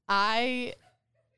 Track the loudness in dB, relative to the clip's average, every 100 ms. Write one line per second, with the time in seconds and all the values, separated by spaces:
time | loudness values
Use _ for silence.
0 | -2 0 2 2 0 -4 -6 -10 _ _
1 | _ _ _